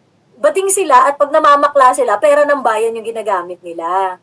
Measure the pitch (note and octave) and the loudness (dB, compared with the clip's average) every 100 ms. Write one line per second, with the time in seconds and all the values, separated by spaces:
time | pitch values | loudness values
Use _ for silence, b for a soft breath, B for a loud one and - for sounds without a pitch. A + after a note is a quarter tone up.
0 | _ _ _ _ D4 F#4 G4 G4 D#4+ - | _ _ _ _ -2 0 -2 -2 2 4
1 | C#4+ C#4 C#4+ D#4 D#4 C#4+ D4 C#4+ D4 C#4+ | 4 0 0 2 4 4 2 2 2 2
2 | A3+ G#3 D4+ C#4+ C#4+ C#4 A#3+ A3 A3+ A3+ | 0 0 2 2 2 0 -2 -2 -4 -6
3 | A3 A3 G#3 F#3 F3 F3 F3 E3 E3+ F#3+ | -8 -8 -6 -6 -6 -14 -14 -10 -6 -4
4 | F#3+ F3+ | -4 -8